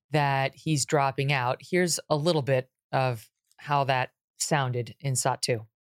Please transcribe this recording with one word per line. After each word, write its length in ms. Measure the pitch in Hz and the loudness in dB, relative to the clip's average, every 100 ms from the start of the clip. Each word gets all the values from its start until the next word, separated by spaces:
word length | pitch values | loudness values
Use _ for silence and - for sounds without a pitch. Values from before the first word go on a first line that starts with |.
| - | -2
that 420 | 151 143 135 135 - | 0 2 2 0 -4
he's 300 | 160 147 - | -2 -2 2
dropping 480 | 147 139 139 139 | 2 2 0 0
out. 240 | 139 123 131 | 0 0 -2
Here's 400 | - 180 175 - - | -2 0 0 -2 -2
a 60 | 147 | 0
little 260 | 165 156 | 2 0
bit 280 | 127 131 - _ - | 2 0 -2 _ -4
of 360 | 135 131 113 - _ _ - | -2 0 -2 -12 _ _ -14
how 260 | 139 143 | -2 0
that 280 | 135 131 127 _ _ - | 2 0 -2 _ _ -8
sounded 580 | - 151 127 123 113 - | -2 0 0 -4 -6 -6
in 160 | 139 127 | -4 -2
sot 240 | 135 123 | -2 -2
two. 240 | - 113 110 _ _ | -2 -4 -6 _ _